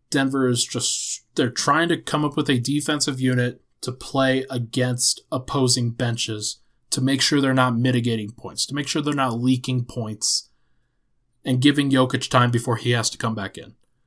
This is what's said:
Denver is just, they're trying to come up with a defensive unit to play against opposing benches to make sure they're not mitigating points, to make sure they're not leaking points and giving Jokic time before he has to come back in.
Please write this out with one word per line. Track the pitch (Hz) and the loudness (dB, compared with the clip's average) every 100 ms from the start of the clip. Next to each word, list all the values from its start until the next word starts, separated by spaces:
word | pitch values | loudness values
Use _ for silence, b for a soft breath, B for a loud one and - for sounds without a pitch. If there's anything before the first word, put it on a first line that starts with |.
| - | -4
Denver | 143 135 135 127 | 0 0 2 2
is | 123 - | 2 -2
just, | 120 - - - - _ - | -2 -4 -4 -6 -10 _ -2
they're | 123 | -2
trying | - - 151 170 | 0 2 4 2
to | 165 | 0
come | - 151 | -2 0
up | 147 151 | 0 0
with | 147 | 0
a | 127 | 0
defensive | 127 147 156 147 147 131 | 0 -2 0 0 -2 0
unit | 127 123 123 - _ - | 0 2 0 -4 _ -10
to | - | -10
play | 123 - 139 131 131 131 | -10 -4 0 2 2 -2
against | 131 117 131 127 123 - - - | -6 -4 -2 0 0 -2 -2 -6
opposing | 131 - 143 127 127 120 | -8 -4 0 2 2 0
benches | 117 120 117 - 107 107 - _ _ - | -2 -4 -2 -6 -6 -8 -10 _ _ -6
to | 139 | -2
make | 131 135 | 0 0
sure | - 143 | 2 2
they're | 135 | 4
not | 131 127 117 | 4 2 2
mitigating | 127 120 120 113 104 | 2 2 0 -2 -4
points, | - 92 104 - | -10 -12 -6 -4
to | 143 | -4
make | 143 | -4
sure | 160 | -2
they're | 147 | -2
not | 143 127 117 | 0 0 2
leaking | 127 127 131 127 120 | 2 2 0 -2 -4
points | 127 110 113 - - - _ _ _ _ _ _ _ _ _ | -8 -8 -4 -2 -2 -6 _ _ _ _ _ _ _ _ _
and | 143 127 | -2 4
giving | 147 143 139 | 4 4 2
Jokic | 131 127 123 - | 2 2 0 2
time | 127 123 | 4 4
before | 120 127 117 | 2 0 -2
he | 120 | 0
has | 120 107 | 0 0
to | - | -4
come | 160 110 | -6 -4
back | 95 - | -8 -10
in. | - - _ _ | -18 -20 _ _